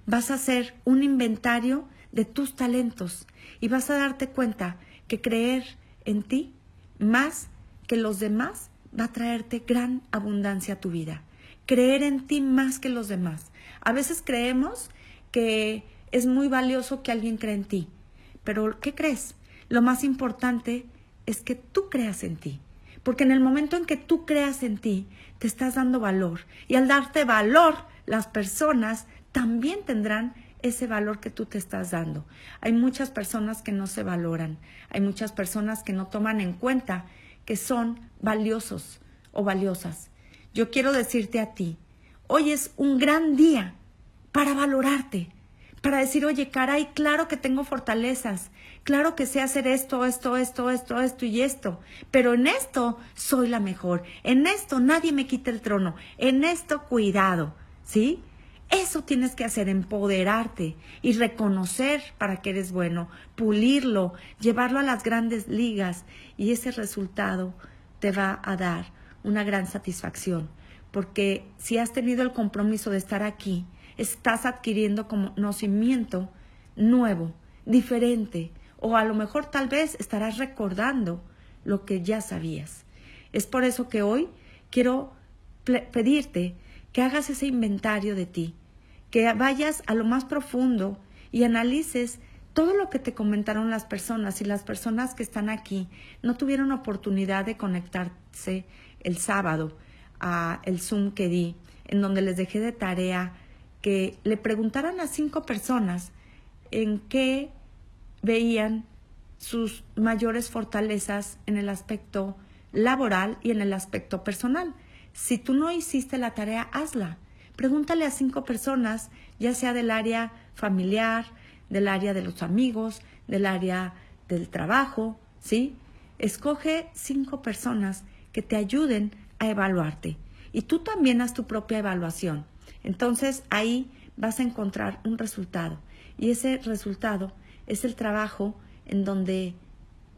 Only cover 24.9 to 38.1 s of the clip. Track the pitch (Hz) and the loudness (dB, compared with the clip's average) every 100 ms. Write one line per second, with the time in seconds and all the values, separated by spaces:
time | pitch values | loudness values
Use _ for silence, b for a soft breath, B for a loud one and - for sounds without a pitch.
24.9 | 190 196 B B B 226 - 262 254 254 | -2 -4 B B B -4 -2 -2 0 2
25.9 | 254 214 190 180 170 - B B 254 262 | 2 2 2 0 -2 -12 B B 4 6
26.9 | 277 262 311 262 220 208 302 330 311 - | 6 4 0 4 4 8 8 8 6 -6
27.9 | B - 220 214 214 196 - 302 269 214 | B -4 -2 -2 -4 -4 0 2 2 0
28.9 | 226 - B - 262 233 233 269 403 392 | -4 -10 B -6 -2 0 0 -2 -4 -2
29.9 | 226 208 214 240 - B B 247 233 247 | -2 0 -2 -4 -8 B B -4 -2 -2
30.9 | 214 208 208 220 - 220 208 - 190 175 | -2 -2 -4 -8 -8 -6 -6 -6 -6 -4
31.9 | 175 160 151 - B B B 226 233 254 | -4 -4 -6 -10 B B B 2 4 4
32.9 | 262 269 220 196 226 214 220 - 202 190 | 2 -4 -4 -6 -4 -4 -6 -4 -4 -4
33.9 | 202 190 175 170 165 160 156 B B B | -6 -4 -2 -2 -2 -4 -8 B B B
34.9 | - 196 196 214 208 190 214 208 214 - | 0 0 0 -6 -4 -4 -2 -2 -4 -4
35.9 | 190 190 214 214 214 180 175 247 262 - | -4 -2 -2 0 0 -2 -2 0 0 0
36.9 | 180 - B B B - 208 - 247 233 | -6 -6 B B B -6 -4 0 0 0
37.9 | 233 - | -4 -10